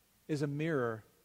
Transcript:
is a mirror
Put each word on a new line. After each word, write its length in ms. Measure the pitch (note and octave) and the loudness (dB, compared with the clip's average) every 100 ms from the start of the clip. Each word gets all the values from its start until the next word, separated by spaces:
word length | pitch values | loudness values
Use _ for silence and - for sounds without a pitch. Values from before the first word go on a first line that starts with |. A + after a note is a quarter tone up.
| _ _ - | _ _ -4
is 140 | D3+ | -2
a 60 | D3 | 0
mirror 580 | C#3+ D#3+ D3+ A#2+ A2 - - | 0 0 2 2 -2 -8 -20